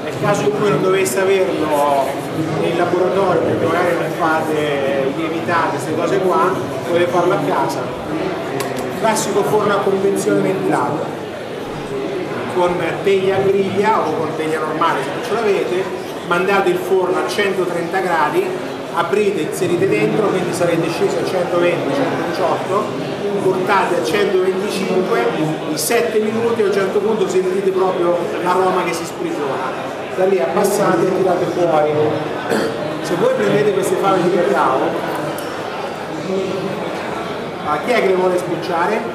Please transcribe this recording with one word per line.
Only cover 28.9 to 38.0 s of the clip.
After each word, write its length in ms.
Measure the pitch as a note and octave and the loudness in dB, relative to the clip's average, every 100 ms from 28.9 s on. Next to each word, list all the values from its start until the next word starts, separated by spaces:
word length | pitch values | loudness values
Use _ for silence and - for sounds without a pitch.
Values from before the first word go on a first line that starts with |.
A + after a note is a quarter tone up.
si 120 | D#3+ E3+ | -4 -6
sprigiona. 1000 | - F3 D#3 C#3 - - - - - - E3+ | -6 -4 -4 -4 -4 -4 -6 -6 -8 -8 0
Da 100 | F#3+ | 2
lì 140 | F#3+ | 2
abbassate 680 | E3 - G3 G#3 F#3 F#3 - | 2 2 2 2 2 2 2
e 100 | F#3 | 2
tirate 280 | F#3 F3 F3 | 2 2 0
fuori. 460 | - E3+ D#3 D3+ D3+ D3+ D3 - - - - - - - - | 0 2 4 2 2 0 0 -4 -6 -2 -2 -2 -4 -4 -6
Se 140 | - F3 | -4 0
voi 180 | A#3 | 2
prendete 400 | B3+ G3+ G3+ G#3 | 2 2 4 2
queste 220 | F#3 F3 F3+ | 2 0 0
fave 280 | F#3+ F#3+ | 2 2
di 100 | F3 | 2
cacao, 460 | F#3+ - E3 C3+ - E3+ - - - - - - - - - - - - D#3+ F#3 F#3+ F#3 E3 G3 - - - - - - - - - - | 2 2 2 2 0 0 -2 -4 -4 -4 -6 -8 -8 -8 -8 -8 -8 -8 -8 -4 -2 -2 -4 -4 -4 -6 -6 -6 -8 -8 -8 -8 -8 -4
a 100 | D3+ | -4
chi 120 | - | 0
è 100 | A3+ | 0